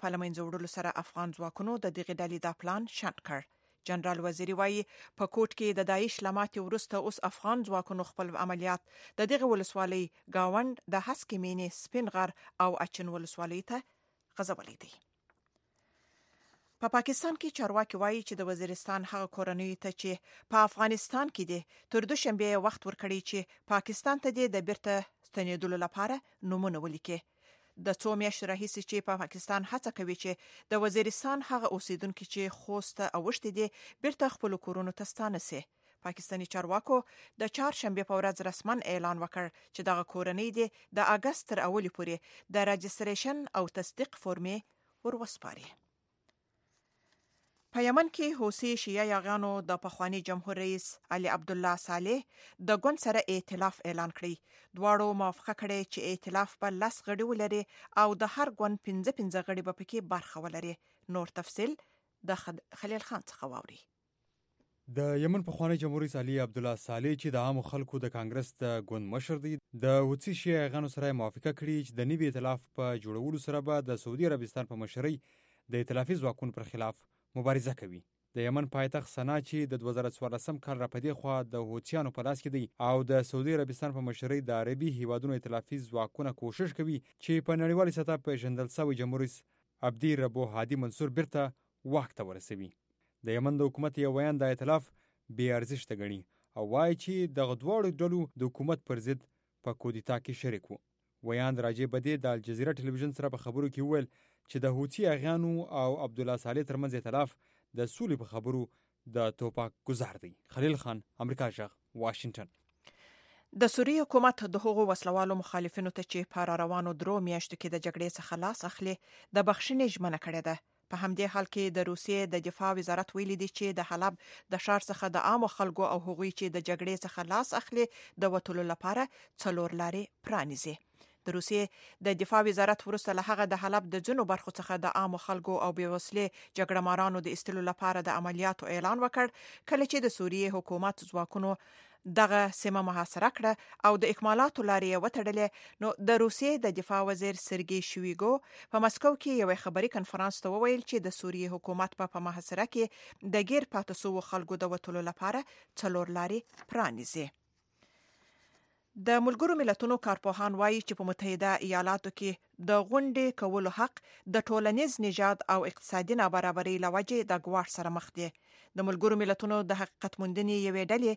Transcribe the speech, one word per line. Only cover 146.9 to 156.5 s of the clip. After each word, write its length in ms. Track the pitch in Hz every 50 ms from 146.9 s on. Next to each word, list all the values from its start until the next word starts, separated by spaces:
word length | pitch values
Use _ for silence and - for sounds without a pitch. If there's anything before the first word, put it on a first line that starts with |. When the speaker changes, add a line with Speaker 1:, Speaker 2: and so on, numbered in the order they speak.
| 196 196 196 196
Speaker 1:
وزیر 280 | 196 175 196 202 190 180
سرګی 380 | - - 190 180 180 165 190 185 175 -
شویګو 420 | - 190 180 180 170 - 202 233 269 269 - - - - - -
په 120 | - 220 220
مسکو 280 | 220 - - - 285 294 -
کې 100 | - 285 262 240
یوې 140 | 202 185 185 185 -
خبري 280 | 185 165 185 202 247
کنفرانس 480 | - 202 185 - - 170 190 196 - - -
ته 60 | 185 190
وویل 280 | 214 240 247 254 247 240 -
چې 80 | 247 220 170
د 80 | 185 - -
سوریې 360 | - 180 180 180 180 180 180
حکومت 400 | 175 - 190 180 180 185 190 - -
به 100 | 190 175 -
په 80 | 175 175
محاصره 400 | 175 170 180 - - 180 185 220
کې 640 | - - 233 226 214 - - - - - - - 196 196
د 100 | 208 202 180
ګیر 180 | 269 285 262 - -
پاتې 180 | 196 196 - 180 -
سوو 240 | - 196 185 185 - -
خلکو 300 | 190 185 170 - 190 175 185
د 100 | 175 180
وتلو 300 | 175 - 180 175 175 170 170
لپاره 340 | 175 - 185 196 220 269 277 - - - - _ _ -
څلور 300 | 214 190 180 175 175 175 175 175
لارې 480 | 175 180 208 233 - _